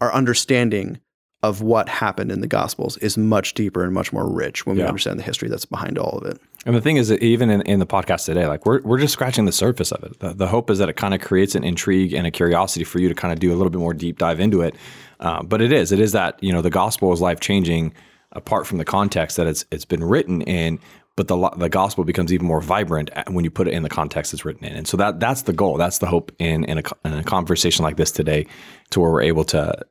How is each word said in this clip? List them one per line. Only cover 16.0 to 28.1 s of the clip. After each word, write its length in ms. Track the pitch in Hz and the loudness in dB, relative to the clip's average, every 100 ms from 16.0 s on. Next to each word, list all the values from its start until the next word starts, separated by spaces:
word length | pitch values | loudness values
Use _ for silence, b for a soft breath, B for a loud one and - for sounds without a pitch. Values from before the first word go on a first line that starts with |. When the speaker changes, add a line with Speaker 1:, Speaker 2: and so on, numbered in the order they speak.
| 107 | 4
Speaker 2:
that, 280 | 101 87 - | 2 0 -2
you 100 | 95 | 0
know, 80 | 87 | 0
the 80 | 82 | 2
gospel 420 | 92 104 - 95 | 2 0 2 2
is 60 | 85 | 2
life-changing 720 | 90 82 - 101 85 82 80 b b b b | 2 0 0 2 2 0 -2 b b b b
apart 320 | - - 107 - | -14 -2 -2 -2
from 100 | 90 | -6
the 60 | 78 | -2
context 500 | 95 101 - 78 - | 0 0 0 -2 0
that 100 | 82 | 0
it's, 180 | 76 - | -2 -6
it's 140 | 78 - | -10 -4
been 180 | 85 | -2
written 380 | 85 143 90 87 | 2 0 0 -2
in, 360 | - 90 82 80 b b b - | -2 -2 0 -4 b b b -4
but 120 | 90 | -2
the, 200 | 90 95 87 | 0 0 -2
the 120 | 85 | 0
gospel 340 | 95 101 - | 2 0 0
becomes 300 | 82 92 85 | -2 0 0
even 120 | 90 87 | 0 2
more 120 | 80 | 0
vibrant 480 | 80 98 90 78 76 | 0 0 0 -2 -4
a-, 200 | 76 - | -8 -6
when 120 | 90 82 | -2 -2
you 60 | |
put 160 | - 87 | 0 -2
it 60 | |
in 100 | 85 | -2
the 60 | 78 | -4
context 440 | - 76 82 - | -4 -4 -4 -6
it's 100 | 76 | -8
written 220 | 78 78 - | -10 -10 -12
in. 80 | - | -10
And 120 | 78 | -4
so 100 | 95 | 0
that, 220 | 101 82 | 0 0
that's 220 | 113 131 | -2 -2
the 100 | - | -2
goal. 240 | 82 98 73 | 0 0 0
That's 220 | 87 - | 0 -2
the 80 | 87 | 0
hope 240 | 87 - - | 0 -2 -4
in, 240 | 85 80 - | -2 0 -2
in 120 | 78 | -4
a 60 | |
co-, 140 | - - 78 | -6 -8 -6
in 80 | |
a 100 | 76 | -6
conversation 600 | 82 95 82 87 87 - | -2 -2 0 0 2 2
like 120 | 78 76 | 0 0
this 140 | 78 | 0